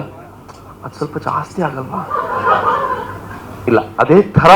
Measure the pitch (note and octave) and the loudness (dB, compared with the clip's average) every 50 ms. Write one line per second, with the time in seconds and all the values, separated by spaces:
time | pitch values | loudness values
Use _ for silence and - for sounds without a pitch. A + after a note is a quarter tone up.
0 | C#3+ - - - - - - - - - - - - - - - - C3 - - | 2 -6 -14 -18 -20 -20 -20 -20 -20 -20 -20 -20 -20 -20 -20 -14 -14 -14 -8 -8
1 | D3 D3 - D3+ - - - - - - - F#3+ E3 C#3+ C3+ C3+ C3 - - F#3 | -8 -6 -6 -6 -6 -4 -4 -4 -6 -6 -6 -4 -4 -4 -4 -6 -8 -8 -8 -8
2 | - - - C#5 - - B4+ - - B4+ - - A#4+ A#4+ B4 C#5 C5+ C5 C5 A#4+ | -6 -6 -6 -6 -4 -4 -6 -2 2 2 2 2 2 0 0 0 -2 -4 -4 -6
3 | A#4+ - - - - - - - - - - - - B2 A2+ G#2+ - - - - | -6 -10 -12 -14 -14 -14 -14 -14 -14 -16 -16 -6 0 2 2 2 0 -2 -2 -2
4 | A#2 C3+ D#3+ G3+ G3 - - - D#3+ E3+ F#3+ | 2 6 6 4 4 4 2 4 8 8 8